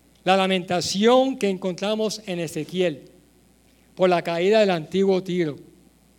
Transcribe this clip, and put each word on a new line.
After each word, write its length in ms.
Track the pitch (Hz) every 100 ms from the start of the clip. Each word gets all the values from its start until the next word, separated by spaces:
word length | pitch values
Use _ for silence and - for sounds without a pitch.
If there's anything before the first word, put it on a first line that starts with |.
| _ _
la 120 | 180 190
lamentación 1040 | 190 190 185 180 151 190 226 254 269 262
que 100 | 202
encontramos 760 | 185 190 170 202 220 220 - -
en 140 | 175
Ezequiel 640 | 160 160 147 175 175 139 - _ _ _ _ _ _ _ _
por 160 | - 185
la 140 | 170
caída 380 | 170 170 185 220
del 100 | 202
antiguo 500 | 170 151 190 196 185
Tiro. 360 | 180 180 156 135 - _ _ _ _